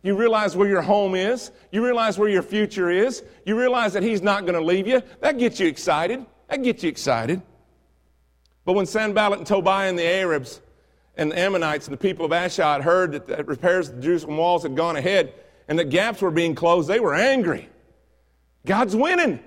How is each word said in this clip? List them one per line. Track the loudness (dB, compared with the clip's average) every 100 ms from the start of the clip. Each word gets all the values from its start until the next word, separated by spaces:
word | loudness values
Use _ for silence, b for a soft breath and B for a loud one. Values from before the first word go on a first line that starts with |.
You | -2 2
realize | 2 2 0 0
where | 2
your | 2
home | 2 2 2
is. | 0 -2 -2 -6 b b
You | -2
realize | 0 0 0 0
where | 2
your | 2
future | 0 -2 -2 0 0
is. | 2 0 -2 -14 B -4
You | 0
realize | 2 2 0
that | 0
He's | 0 0
not | 0 0
gonna | 0 -2
leave | 0 0 2
you. | 0 -2 B
That | -2 0
gets | 0 2
you | -2
excited. | 0 -2 0 0 -4 -8 _ _
That | -2
gets | -2 -2
you | -4
excited. | -4 -2 -2 -2 -6 -8 _ _ _ _ _ _ _ _ _ _ _
But | -2
when | 0 0
Sanballat | -2 0 2 2 0
and | 0
Tobiah | 0 2 2 0
and | 0
the | 0
Arabs | 0 0 -2 -4 -18 _ _ _ _ _ -4
and | -4
the | 0
Ammonites | 0 0 -2 -4 -6
and |
the | -4
people | -4 -2 -2
of |
Ashdod | 0 -2 0 0 2
heard | 2 2 2
that | -4 -8
the | -6
repairs | -6 -2 2 2 -2
of | -6
the |
Jerusalem | -2 -2 -2 -2
walls | 0 0
had | -2
gone | -2 -2 0
ahead | 0 2 0 -6 B B B
and | -2
that | 0
gaps | 0 0 -2
were | -2
being | 0 0
closed, | 0 2 2 2
they | 0
were | 0
angry. | 2 2 2 0 -2 -8 _ _ _ _ _ _ _ _ _ -2
God's | 0 2 2
winning. | 2 2 2 -2